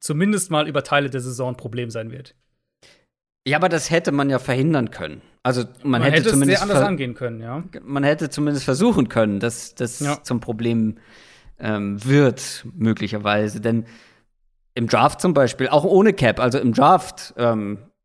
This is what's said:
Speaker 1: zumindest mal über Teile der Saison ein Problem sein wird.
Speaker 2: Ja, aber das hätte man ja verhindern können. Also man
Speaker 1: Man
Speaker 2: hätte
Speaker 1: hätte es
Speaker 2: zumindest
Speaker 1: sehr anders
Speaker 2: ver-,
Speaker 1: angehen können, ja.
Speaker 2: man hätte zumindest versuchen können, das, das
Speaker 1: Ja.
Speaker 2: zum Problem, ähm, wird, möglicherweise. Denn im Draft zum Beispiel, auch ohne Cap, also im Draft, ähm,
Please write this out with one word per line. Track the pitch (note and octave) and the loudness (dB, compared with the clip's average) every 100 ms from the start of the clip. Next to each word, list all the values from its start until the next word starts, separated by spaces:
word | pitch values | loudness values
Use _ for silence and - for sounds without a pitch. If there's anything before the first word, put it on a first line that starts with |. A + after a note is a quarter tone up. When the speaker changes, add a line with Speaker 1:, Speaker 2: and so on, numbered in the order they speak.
Speaker 1:
zumindest | - D3+ G3 G#3 - | -6 0 0 0 0
mal | D#3 D3+ | -2 0
über | C#3+ | -2
Teile | - D3 C#3+ | 0 0 0
der | C3 | -4
Saison | B2 B2 B2+ | -8 -6 -6
ein | B2 | -6
Problem | A#2+ A#2+ A#2+ | -10 -8 -8
sein | A2+ A2+ | -8 -10
wird. | B2 B2+ _ _ _ _ _ _ _ _ _ _ _ - | -14 -20 _ _ _ _ _ _ _ _ _ _ _ -4
Speaker 2:
Ja, | D3+ | 0
aber | F3+ | 2
das | E3 - | 0 0
hätte | E3 E3+ | 0 0
man | C#3+ C#3 | -2 0
ja | C3 | -2
verhindern | - B2+ D3+ D3+ A2+ | -2 0 2 0 -2
können. | - D#2 - _ _ | -6 -12 -12 _ _
Also | B2+ B2 A#2 - | -2 -2 -4 -8
man | C#3+ | -2
Speaker 1:
Man | B2 | 2
Speaker 2:
hätte | C3 D#3 | 4 4
Speaker 1:
hätte | A3+ | 4
es | |
Speaker 2:
zumindest | F#3 - F#3+ | 4 4 2
Speaker 1:
sehr | |
anders | G3+ F#3+ | 2 2
Speaker 2:
ver-, | G3+ | 2
Speaker 1:
angehen | E3+ B2+ | 0 -6
können, | A#2 B2 A2+ | -6 -8 -8
ja. | A2+ C#3 F#3 - | -10 -10 -10 -16
Speaker 2:
man | A#2 C#3 | -8 -2
hätte | C#3+ D#3 D3+ | 0 0 -2
zumindest | - D3 C#3+ | -2 -2 -2
versuchen | - C3 A3+ F3 A#2+ | -2 2 2 2 0
können, | A#2+ G#2+ G2+ | 2 0 0
das, | A#2 - - | -4 -6 -14
das | - A#2+ - | -8 -8 -4
Speaker 1:
Ja. | C#3+ C#3+ | -4 -4
Speaker 2:
zum | - A#2+ | -4 -6
Problem, | A#2 A2 A#2 A#2 A2 G#2+ _ - - - - - | -4 -4 -2 0 0 -4 _ -20 -20 -20 -20 -10
ähm, | A2 G#2+ G2+ G2+ | -6 -4 -4 -6
wird, | A#2+ C#3+ C3+ - - - - | 2 4 4 2 -8 -12 -14
möglicherweise. | E3+ A2+ G#2+ G#2 G#2+ G#2 G#2 G#2+ G#2+ | -2 0 0 -2 -4 0 0 0 -2
Denn | A2+ A2+ A2+ - - _ _ _ _ _ _ | -2 -2 -4 -16 -20 _ _ _ _ _ _
im | - A#2 | -6 0
Draft | B2 C#3 - | 4 2 2
zum | F3+ | 2
Beispiel, | D3 B2 - C3 | 4 2 0 2
auch | F3 | 2
ohne | F#3 F#3+ A3 | 4 6 6
Cap, | - A#2+ G#2 | 4 2 2
also | B2 B2+ | 0 2
im | B2 | 0
Draft, | A2 C#3+ F#3 - - - - | 4 6 4 0 -14 -16 -2
ähm, | A#2+ A2 G2+ G2+ - _ | 0 0 -4 -8 -14 _